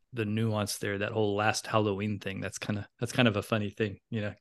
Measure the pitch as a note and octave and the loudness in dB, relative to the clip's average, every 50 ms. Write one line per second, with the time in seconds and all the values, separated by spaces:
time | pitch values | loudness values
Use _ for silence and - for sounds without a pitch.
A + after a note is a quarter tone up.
0 | _ _ - A#2+ G#2+ G#2 G#2+ A2 A2+ A2+ G#2+ G#2+ G#2 - - - G#2+ G#2 G2+ G2 | _ _ -6 -4 -2 0 0 0 0 2 2 0 0 -2 -4 -4 -4 -2 -2 -2
1 | G2+ G#2+ - A2 G#2+ G#2 G2+ G2+ G#2+ A2 - - - - - A2 G#2+ G#2+ G2 F#2+ | -2 0 0 2 2 2 2 2 2 2 2 0 0 2 2 4 4 4 2 0
2 | G#2 G#2+ G#2 G2 - G2 F#2+ G2+ G2+ F#2+ - - - - - G2 G#2 - _ _ | 0 -2 -2 -4 -4 -6 -6 -4 -6 -6 -6 -6 -4 -4 -4 -4 -6 -8 _ _
3 | A#2 - - C3 B2 A#2 G2+ G#2 - - A#2 G#2+ G#2 G2+ - - A2 G2+ G2+ - | -6 0 2 4 4 4 4 2 0 0 0 0 0 -2 -2 -2 -2 -2 -2 -8
4 | _ _ A#2+ A2 G#2 G#2 - - | _ _ -6 -4 -4 -4 -6 -4